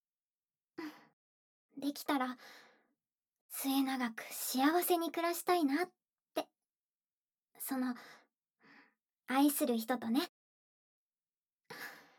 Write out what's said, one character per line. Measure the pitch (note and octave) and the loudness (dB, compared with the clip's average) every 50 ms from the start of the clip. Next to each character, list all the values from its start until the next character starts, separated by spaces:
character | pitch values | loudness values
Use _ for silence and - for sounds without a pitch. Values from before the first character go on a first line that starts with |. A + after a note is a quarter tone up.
| _ _ _ _ _ _ _ _ _ _ _ _ _ _ _ - E4 D4+ - - - _ _ _ _ _ _ _ _ _ _ _ _ _ _ | _ _ _ _ _ _ _ _ _ _ _ _ _ _ _ -12 -12 -12 -14 -18 -20 _ _ _ _ _ _ _ _ _ _ _ _ _ _
で | C#4 C4+ C#4+ | -4 -4 -4
き | C#4+ - - | -4 -4 -2
た | - D4 C4+ | -2 0 0
ら、 | B3+ B3+ B3+ - - - - - - - _ _ _ _ _ _ _ _ _ _ _ _ _ _ _ _ | 0 -2 -4 -10 -14 -20 -20 -20 -20 -20 _ _ _ _ _ _ _ _ _ _ _ _ _ _ _ _
末 | - - - C#4 C4+ C#4 | -10 -4 -2 0 2 2
永 | C4+ C4 C4 B3+ B3+ A3+ | 2 2 0 -2 -2 -4
く | A3+ - - - | -4 -8 -12 -10
幸 | - - - - - B3+ C4 D4 D#4+ F4+ | -10 -6 -6 -2 0 4 4 6 4 4
せ | F4 - F4+ E4+ | 4 4 2 2
に | E4+ D#4+ | 2 -2
暮 | - E4+ | -2 -2
ら | E4 E4+ F4 | -2 0 -2
し | E4+ - | -2 0
た | - F4+ | 2 2
い | F4 D#4+ | 4 4
な | C4+ C4+ D#4+ F4+ | 2 2 2 0
っ | - - _ _ _ _ _ _ _ _ | -2 -6 _ _ _ _ _ _ _ _
て。 | D#4+ - - _ _ _ _ _ _ _ _ _ _ _ _ _ _ _ _ _ _ _ _ _ - | -6 -6 -6 _ _ _ _ _ _ _ _ _ _ _ _ _ _ _ _ _ _ _ _ _ -14
そ | - - C4+ | -8 -6 -4
の、 | C4 B3+ B3+ A#3+ - - - - - _ _ _ _ _ _ _ _ _ - - - - _ _ _ _ _ _ _ _ - | -2 -2 -2 -4 -6 -10 -18 -20 -20 _ _ _ _ _ _ _ _ _ -20 -20 -20 -20 _ _ _ _ _ _ _ _ 0
愛 | B3+ C4+ C#4+ D4 | 4 6 6 6
す | C#4+ - D4+ | 4 2 0
る | B3 A#3+ | 0 0
人 | A3+ A3 - B3+ A#3+ | 0 0 -2 -2 -2
と | A#3 A3+ | 0 0
ね。 | A3+ C#4+ F4 - - _ _ _ _ _ _ _ _ _ _ _ _ _ _ _ _ _ _ _ _ _ _ _ _ _ _ _ - - - - - - - - - | 0 0 0 -2 -8 _ _ _ _ _ _ _ _ _ _ _ _ _ _ _ _ _ _ _ _ _ _ _ _ _ _ _ -14 -12 -12 -12 -14 -16 -20 -20 -20